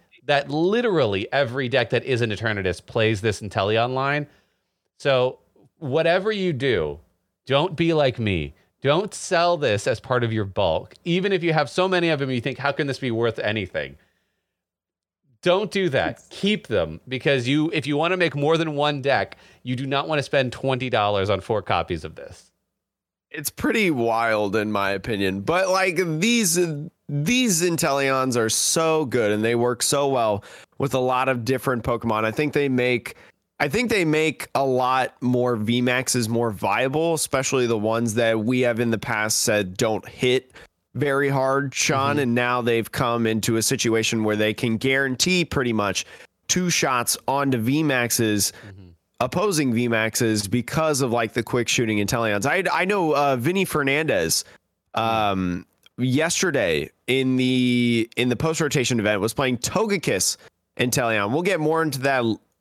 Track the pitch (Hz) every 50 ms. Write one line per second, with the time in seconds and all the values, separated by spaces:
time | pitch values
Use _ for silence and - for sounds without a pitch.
0 | _ _ _ - _ 123 143 139 - 139 143 151 170 185 208 240 247 233 185 160
1 | 131 107 98 95 107 - - 139 143 117 120 139 135 120 120 131 117 - 131 117
2 | - - 131 113 120 113 104 - 113 113 107 101 92 92 87 - - - - 117
3 | 110 110 110 98 107 113 101 - 110 98 - 113 98 104 110 113 117 123 127 131
4 | 135 139 143 147 147 - _ _ _ _ _ _ _ _ _ _ _ _ _ -
5 | - 143 135 127 127 131 131 - _ _ _ _ - _ _ - 160 131 127 160
6 | 160 165 170 190 185 220 214 202 185 180 156 120 135 135 117 90 78 73 73 76
7 | - _ _ _ _ _ _ _ _ - 135 139 156 196 175 - 170 165 165 156
8 | 143 131 117 - 113 104 95 82 73 71 - _ _ _ _ _ - 135 147 170
9 | 214 196 - - - - 185 170 170 175 175 160 143 120 104 101 - 139 113 -
10 | - - 127 123 120 113 110 110 104 98 92 - 98 85 80 87 - - - -
11 | - 175 170 185 185 202 196 175 165 165 156 156 147 127 - - 185 190 185 175
12 | 170 165 160 139 139 131 131 120 113 139 127 - - 143 139 - 156 139 131 -
13 | 139 127 113 113 117 117 110 - - 107 107 110 98 87 - 80 71 67 69 -
14 | _ _ _ _ _ _ _ _ _ _ _ _ _ _ _ _ _ _ _ _
15 | _ _ _ _ _ 139 123 _ - 185 175 196 214 175 - 196 190 170 135 123
16 | 85 80 - - - - - - - 202 214 - - - 113 95 82 78 78 -
17 | - - 127 127 - 156 139 135 117 123 143 151 156 165 160 160 - 147 147 143
18 | 160 170 185 185 175 160 135 147 143 151 160 156 165 160 147 143 147 147 147 139
19 | 127 139 131 107 98 - - - - - - _ - 123 127 123 139 135 139 139
20 | 147 165 156 147 131 - - 139 131 123 - - - 135 131 123 131 127 117 113
21 | 104 104 104 98 95 104 101 90 - - 113 104 92 - 101 87 85 - 90 80
22 | 76 80 80 - - - - - - _ _ _ _ _ _ _ _ _ _ _
23 | _ _ _ _ _ _ - 160 147 - - - - 302 220 226 208 180 151 123
24 | 117 117 113 113 117 117 110 107 104 101 95 113 104 107 107 101 98 98 98 98
25 | - 123 113 98 98 92 95 98 101 143 165 185 190 185 185 190 190 190 170 160
26 | 185 170 156 156 180 226 240 233 220 170 160 175 180 165 151 143 151 175 - _
27 | _ - 143 143 147 165 247 254 254 233 185 156 175 180 170 151 170 151 139 139
28 | 139 135 135 131 131 131 120 123 110 110 - - - - - 165 160 160 160 156
29 | 156 123 110 123 113 104 107 107 107 113 120 117 120 123 123 120 - - 151 139
30 | 143 139 135 123 113 110 104 101 - - - - - - _ - 135 139 - 131
31 | 127 127 127 127 131 131 131 123 113 117 131 127 - 143 131 117 - 135 120 113
32 | - 117 110 107 110 110 110 - 151 147 - 147 143 139 127 123 123 127 123 117
33 | - - - - - - _ _ _ _ _ - 143 147 135 226 247 226 233 202
34 | 175 156 151 151 156 160 135 - - - - 139 139 135 127 127 127 123 131 131
35 | 123 - - - - 123 123 123 123 123 120 110 107 104 120 123 123 127 123 127
36 | 127 - - 127 113 110 117 117 120 117 104 90 - 101 101 113 127 135 135 156
37 | 165 170 165 151 - - - 131 131 - 139 131 123 117 117 107 104 110 110 117
38 | 120 117 104 117 117 113 113 110 107 117 127 127 123 120 117 110 120 117 113 104
39 | - - 117 107 107 107 - - - - 107 104 104 90 92 98 120 110 110 95
40 | - - - - - 127 127 127 - - - - - - _ _ _ _ - 120
41 | 143 143 135 139 143 139 139 135 131 135 135 139 139 135 - - - - 151 135
42 | 139 139 143 147 139 120 120 123 123 123 123 123 117 120 117 117 107 - - -
43 | 135 120 117 117 113 113 113 110 101 - 113 113 110 - 135 123 - 120 110 110
44 | 113 - 120 113 110 107 107 107 107 107 110 - - 120 113 110 - 135 135 135
45 | 139 135 127 - - 185 185 175 170 - - 147 127 123 113 104 101 98 95 -
46 | - - - - - - _ _ _ - - 185 180 175 165 - 170 143 131 120
47 | 117 - - - - - 135 139 143 139 127 120 110 123 135 151 160 147 135 123
48 | 120 117 - - 117 110 104 101 98 - - - - 104 95 95 95 90 85 _
49 | _ _ _ - 123 123 - 175 196 214 185 151 143 131 113 117 123 120 117 110
50 | 110 110 - - 123 113 110 107 - 92 113 123 117 - - 165 160 156 147 127
51 | 139 120 113 120 117 107 - 127 113 - - 123 117 - - - 123 110 107 104
52 | 104 95 - 120 117 110 104 104 98 139 156 190 180 175 143 160 180 185 208 202
53 | 175 156 147 143 143 143 135 123 117 156 185 196 185 - - 156 139 135 139 151
54 | 160 147 113 92 82 80 - - - - - - _ _ _ _ _ _ - 110
55 | 113 113 113 113 107 101 98 95 92 90 90 92 - _ _ _ _ _ _ -
56 | 123 131 123 143 156 170 - - - 180 139 131 107 87 80 73 71 - _ _
57 | _ - 123 135 131 131 127 127 127 127 131 127 127 123 123 123 120 120 120 117
58 | 110 - - - 123 127 123 110 - 160 160 156 165 143 117 151 123 - 127 117
59 | 101 107 107 98 92 113 - - 139 127 123 110 - - - 185 220 214 202 170
60 | - 151 110 92 - - - - - - _ _ _ _ - - 123 127 - 139
61 | 123 113 110 104 101 101 123 160 180 196 190 165 156 151 160 160 160 156 131 131
62 | 131 139 135 131 120 113 104 - _ _ _ _